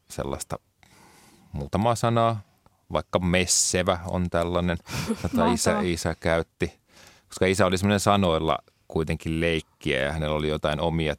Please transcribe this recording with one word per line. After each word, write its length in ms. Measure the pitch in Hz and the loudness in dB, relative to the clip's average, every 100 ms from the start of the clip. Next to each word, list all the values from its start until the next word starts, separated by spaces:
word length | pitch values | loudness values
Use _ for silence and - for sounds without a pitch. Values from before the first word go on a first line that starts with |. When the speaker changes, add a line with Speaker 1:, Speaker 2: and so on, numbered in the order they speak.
| - | -14
Speaker 1:
sellaista 480 | - 67 69 - - _ _ _ - - - - - _ | -8 -6 -6 -8 -12 _ _ _ -20 -20 -20 -20 -20 _
muutamaa 420 | 73 71 95 113 | -10 -4 0 0
sanaa, 460 | 117 117 117 117 110 - _ _ _ - | 0 2 2 2 0 -8 _ _ _ -6
vaikka 260 | 80 - 95 | -4 0 0
messevä 800 | 90 90 90 - - 92 90 90 87 | 2 2 2 2 2 0 2 0 -2
on 240 | 90 90 | -2 0
tällainen, 460 | 87 85 90 87 87 - 123 | 0 0 0 0 -2 -6 -6
Speaker 2:
<laughs> 200 | 156 220 | -4 -4
Speaker 1:
jota 300 | - 240 226 | -2 0 0
isä, 180 | 233 - | 2 0
Speaker 2:
Mahtavaa. 220 | 214 202 | 0 0
Speaker 1:
isä 220 | 165 - 80 | -2 -4 -2
käytti. 580 | 87 82 80 - 85 - _ - - - - | 0 0 -2 -4 -6 -6 _ -20 -20 -20 -10
Koska 180 | - 92 | 0 2
isä 200 | 95 95 | 4 2
oli 120 | 92 | 2
semmoinen 220 | 101 104 | 2 2
sanoilla 580 | 107 101 92 80 80 71 - _ - | 4 4 4 2 0 -2 -4 _ -8
kuitenkin 520 | - 78 80 85 80 | -4 -2 -4 -4 -2
leikkiä 640 | 85 80 - _ - 65 | 0 0 -4 _ -2 0
ja 100 | 69 | 0
hänellä 240 | 78 76 76 | -2 -2 -2
oli 120 | 76 | -2
jotain 320 | 78 78 76 | -2 -2 0
omia, 340 | 82 80 78 | 0 0 -2